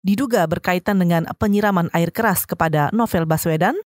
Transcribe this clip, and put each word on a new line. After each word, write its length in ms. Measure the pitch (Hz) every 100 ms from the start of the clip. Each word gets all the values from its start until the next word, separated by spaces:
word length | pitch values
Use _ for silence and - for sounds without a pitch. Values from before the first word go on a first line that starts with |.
| 185
diduga 400 | 202 269 226 165
berkaitan 560 | 170 - 180 - 202
dengan 240 | 175 170 165
penyiraman 560 | - 214 202 208 185 170
air 240 | 170 170
keras 320 | - 226 180 -
kepada 480 | 170 165 156 147
Novel 320 | 214 233 185 160
Baswedan. 480 | 160 175 156 190 349